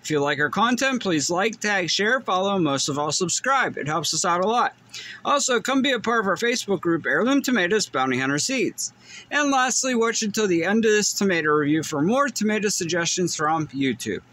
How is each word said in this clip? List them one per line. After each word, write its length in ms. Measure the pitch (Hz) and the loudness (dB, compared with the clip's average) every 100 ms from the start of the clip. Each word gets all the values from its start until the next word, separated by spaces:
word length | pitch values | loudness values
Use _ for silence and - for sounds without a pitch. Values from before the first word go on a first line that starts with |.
If 120 | - | -2
you 80 | 151 | 0
like 180 | 143 143 | 0 0
our 100 | 147 | 0
content, 540 | 190 233 247 269 254 | 2 0 2 0 -2
please 260 | 196 160 135 | 0 0 0
like, 300 | 175 214 - | 0 -2 -2
tag, 320 | 208 196 175 | -2 -2 -2
share, 300 | - 202 254 | 0 0 0
follow, 340 | 233 185 196 | 0 0 2
and 80 | 196 | 2
most 260 | 156 135 - | 0 0 -2
of 120 | 139 | -2
all, 100 | 151 | -2
subscribe. 680 | 147 180 - 262 269 233 - | -2 -2 -2 0 0 0 -2
It 120 | 143 | -4
helps 260 | 160 151 | -2 -2
us 100 | 156 | -2
out 200 | 190 175 | 0 0
a 20 | 185 | 2
lot. 300 | 156 196 - - - - - | 2 0 -4 -18 -16 -14 -8
Also, 360 | - 277 269 240 | -2 0 2 0
come 220 | - 269 | 0 0
be 80 | 240 | 2
a 80 | 240 | 0
part 220 | 208 233 | 0 0
of 80 | 202 | 0
our 80 | 170 | 0
Facebook 440 | 233 247 - 185 | 0 -2 -2 -2
group, 240 | 175 165 | 0 0
Heirloom 380 | 127 143 226 277 | 0 0 2 2
Tomatoes 460 | - 247 175 208 180 | 2 0 2 0 0
Bounty 320 | 139 131 127 | 0 0 0
Hunter 180 | 135 143 | 0 0
Seeds. 540 | - 262 165 - - - - - - | -2 0 -2 -4 -10 -10 -20 -20 -6
And 180 | 285 285 | -2 2
lastly, 460 | 269 254 214 262 240 | 2 0 0 0 0
watch 260 | 226 226 | 0 0
until 240 | 220 208 214 | -4 0 0
the 180 | 170 | 2
end 200 | 165 220 | 2 2
of 80 | 220 | 4
this 200 | 208 202 | 4 2
tomato 380 | - 202 170 156 | 0 2 2 2
review 320 | 151 147 156 | 2 4 0
for 180 | 147 151 | 0 0
more 280 | 160 254 285 | 2 2 0
tomato 400 | - 214 214 202 | 0 0 0 0
suggestions 680 | - 170 170 170 - 175 | -2 -2 -2 -2 0 -2
from 320 | - 151 160 151 | 0 0 0 -2
YouTube. 520 | 135 135 120 113 85 - | -2 -2 -2 -4 -6 -8